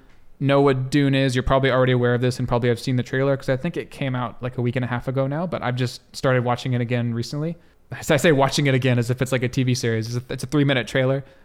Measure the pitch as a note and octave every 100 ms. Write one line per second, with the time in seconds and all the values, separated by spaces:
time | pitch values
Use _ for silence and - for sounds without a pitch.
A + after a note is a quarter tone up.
0 | - - - - C#3 C#3 C#3+ C3 C3 D3
1 | C#3 C3+ C3+ B2+ - C3+ C3+ B2+ B2+ B2
2 | A#2+ B2 B2 B2 A#2+ A#2+ B2 A2+ - B2
3 | A#2+ C3 C#3 C3+ - C3 E3+ E3 A2 -
4 | C3+ B2+ A#2 - B2+ B2 A#2+ B2 A#2+ A#2+
5 | C3 C3 C3+ D3 F3+ - A#2+ B2 B2 -
6 | _ - C3+ B2+ A#2+ A#2+ C3 B2 A#2 A#2+
7 | A#2+ A#2 A#2+ D3 D#3+ E3 - _ - -
8 | - D3+ F3+ C3+ C3+ - C#3 C3 C3 B2
9 | A#2 B2 B2+ C3 B2 C3+ B2+ B2 A#2 A2+
10 | A2+ B2 - B2+ - D3+ C#3 C3 G#2+ C#3
11 | B2+ C3+ - -